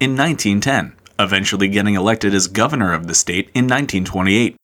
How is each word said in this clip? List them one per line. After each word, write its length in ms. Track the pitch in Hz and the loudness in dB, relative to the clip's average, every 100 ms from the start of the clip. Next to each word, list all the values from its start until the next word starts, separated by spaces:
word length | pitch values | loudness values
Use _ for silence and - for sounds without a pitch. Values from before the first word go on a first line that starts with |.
in 140 | 135 131 | -2 0
nineteen 440 | 160 147 104 101 | -2 0 0 0
ten, 380 | 139 131 76 - - - | 0 -2 -4 -10 -10 -4
eventually 520 | 95 95 98 98 98 | 0 0 -2 0 0
getting 260 | 101 104 98 | 0 0 0
elected 380 | 101 113 101 | 0 0 0
as 140 | 98 92 | 0 0
governor 440 | 101 127 143 92 | 0 0 0 0
of 160 | 82 85 | -2 -2
the 80 | 82 | -2
state 340 | - 87 - | -2 -4 -4
in 140 | 127 127 | -2 2
nineteen 360 | 127 139 95 | 2 0 -4
twenty-eight. 540 | 92 92 95 104 117 - | -2 0 2 2 2 -4